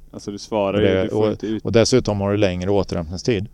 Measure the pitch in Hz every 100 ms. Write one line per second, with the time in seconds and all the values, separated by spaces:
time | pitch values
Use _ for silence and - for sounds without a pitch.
0 | - 104 - 101 - 110 98 98 101 95
1 | 92 107 107 98 104 110 107 113 107 127
2 | 107 104 101 104 98 90 92 101 90 90
3 | 80 92 - 104 104